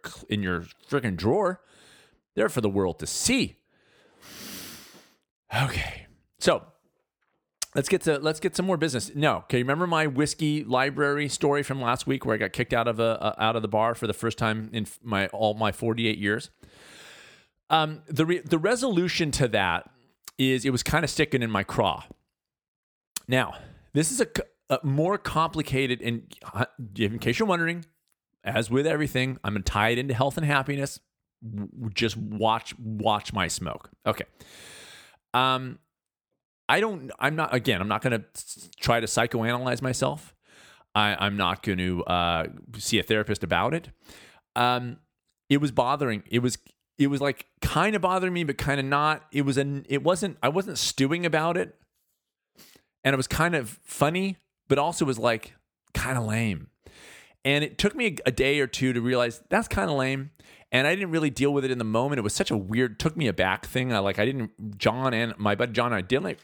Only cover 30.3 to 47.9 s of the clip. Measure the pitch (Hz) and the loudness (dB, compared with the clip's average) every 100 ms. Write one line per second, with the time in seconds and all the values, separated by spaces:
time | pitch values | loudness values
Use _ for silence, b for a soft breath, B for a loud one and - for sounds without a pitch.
30.3 | 165 147 143 135 139 139 - _ _ _ | 0 0 0 0 -4 -4 -8 _ _ _
31.3 | _ 113 104 101 127 110 95 113 110 107 | _ -12 -8 -10 -8 -6 0 0 -2 -6
32.3 | 107 110 113 - - 113 107 110 104 - | 0 2 2 -2 -12 -8 -2 0 0 0
33.3 | 101 85 - 82 - - _ - - - | -2 -2 -2 -6 -8 -14 _ -4 -2 -6
34.3 | B B B B B B B B B - | B B B B B B B B B -2
35.3 | 123 131 131 127 123 _ _ _ _ _ | 2 2 0 -4 -12 _ _ _ _ _
36.3 | _ _ _ - 160 220 185 131 - 139 | _ _ _ 0 2 2 -4 -10 -2 0
37.3 | 156 156 127 127 90 104 104 131 117 - | 0 0 0 2 0 0 0 0 -2 -4
38.3 | - - - - - - 117 110 - 117 | -18 -16 -18 -18 -6 2 2 2 0 0
39.3 | 120 113 123 127 120 131 123 135 151 - | 0 0 0 -2 -2 -2 0 0 -2 -12
40.3 | _ B B B B B 104 104 98 101 | _ B B B B B 0 2 2 0
41.3 | 101 87 95 110 92 90 87 - 90 87 | 0 0 0 -2 0 0 -2 0 2 2
42.3 | 82 80 - - 110 - 104 - 107 107 | 0 -2 -8 -18 -8 0 0 2 0 0
43.3 | 101 85 87 113 165 - - B B B | -4 0 0 0 -2 -8 -20 B B B
44.3 | B _ - 120 123 123 - _ _ _ | B _ 0 0 0 -4 -12 _ _ _
45.3 | _ - 143 143 117 123 143 131 104 - | _ 0 2 2 2 0 0 0 -2 0
46.3 | 120 123 - _ _ _ - 139 139 143 | 0 0 -4 _ _ _ 0 0 2 -2
47.3 | - - - - 156 202 | -4 -12 -6 -2 2 2